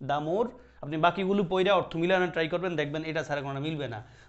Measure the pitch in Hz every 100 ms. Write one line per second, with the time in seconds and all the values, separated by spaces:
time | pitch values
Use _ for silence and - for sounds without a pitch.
0 | 135 143 151 190 233 - - - 139 156
1 | 170 175 190 202 175 185 185 185 - 165
2 | 175 185 180 165 165 175 185 160 143 156
3 | 160 156 147 143 139 139 151 156 131 110
4 | - -